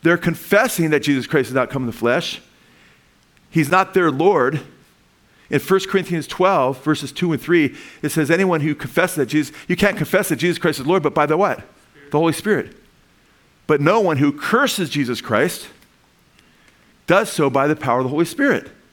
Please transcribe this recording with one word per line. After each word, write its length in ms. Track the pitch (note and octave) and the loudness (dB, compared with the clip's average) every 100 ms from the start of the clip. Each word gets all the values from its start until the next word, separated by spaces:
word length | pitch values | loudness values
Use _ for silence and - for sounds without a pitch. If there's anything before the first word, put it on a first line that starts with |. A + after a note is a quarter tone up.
They're 140 | E3 E3+ | 2 2
confessing 720 | F3 E3 - G3+ B3 - D#3+ | 0 -4 0 2 2 0 0
that 100 | D3+ | 0
Jesus 260 | D3 C#3 B2 | 2 0 0
Christ 220 | D#3 A#2+ | -2 0
did 80 | C3 | -2
not 140 | B2 | -2
come 120 | C#3 | -4
in 40 | B2+ | -6
the 60 | |
flesh. 480 | G#2+ A#2 C3 E3 - _ _ _ _ _ _ _ _ _ _ _ | -2 0 0 -2 -10 _ _ _ _ _ _ _ _ _ _ _
He's 200 | E3 C#3 | -2 2
not 220 | F#3 F#3 | 2 2
their 180 | - F3 | 2 0
Lord. 500 | C3+ E3+ F#3 B2+ D3 - _ _ _ _ _ _ _ _ | 2 2 4 2 -2 -10 _ _ _ _ _ _ _ _
In 80 | C#3+ | -4
First 300 | - F#3+ - | 0 0 0
Corinthians 380 | G3 F3 E3+ D3 | -4 -2 -6 -6
twelve, 560 | - F3+ F#3 C3 C3+ | 0 2 2 0 -2
verses 280 | D3+ D3+ C#3 | -2 -2 -4
two 200 | - F#3 | -4 -2
and 80 | D3+ | -2
three, 360 | - E3+ C#3+ - - - | 0 2 2 -4 -20 -8
it 80 | D3+ | -4
says, 200 | D#3+ C#3+ | -2 0
"Anyone 300 | E3 F#3+ E3 | 2 2 0
who 140 | D3 | -2
confesses 420 | D3 C3+ - F3 D#3+ | -4 -4 -2 -2 0
that 100 | C3 | -2
Jesus," 300 | D3+ C#3+ - - | 0 -2 -8 -6
you 60 | |
can't 220 | F3 G3+ F#3 | 0 0 0
confess 320 | - G3 G#3 | 0 0 0
that 80 | D3 | 0
Jesus 220 | E3 E3+ | 0 0
Christ 220 | F3 D3 | -2 -2
is 60 | C#3 | 0
Lord, 160 | F#3 | 0
but 120 | D3+ | 2
by 120 | C3 D3 | 0 0
the 100 | D#3 | 2
what? 260 | G3 B2 - _ _ _ - | 0 -2 -10 _ _ _ -4
The 80 | D3 | 0
Holy 140 | E3 | 0
Spirit. 440 | - G#3 F#3 - - _ _ _ _ _ _ _ _ _ | 0 -2 -2 -2 -12 _ _ _ _ _ _ _ _ _
"But 140 | D3 | 4
no 200 | C#3+ G#3+ | 4 4
one 180 | G3 D3 | 2 2
who 140 | C#3+ | 0
curses 580 | C#3+ - A3+ C#4 - E3 | 0 0 2 2 0 -4
Jesus 300 | C#3+ B2+ B2 | -4 -4 -4
Christ 480 | - A2 D#3 - - - _ _ _ _ _ _ _ _ _ _ _ _ - | -2 0 0 -2 -14 -20 _ _ _ _ _ _ _ _ _ _ _ _ 0
does 240 | F3+ A3 | 2 2
so 180 | - C#3+ | -2 0
by 180 | C3+ C#3 | 2 0
the 100 | D3+ | 0
power 220 | B2+ A#2+ | 0 0
of 60 | |
the 60 | C3 | 0
Holy 140 | D3 | -2
Spirit." 460 | E3 - C#4+ D3 - - _ | -4 -2 -2 -2 -4 -20 _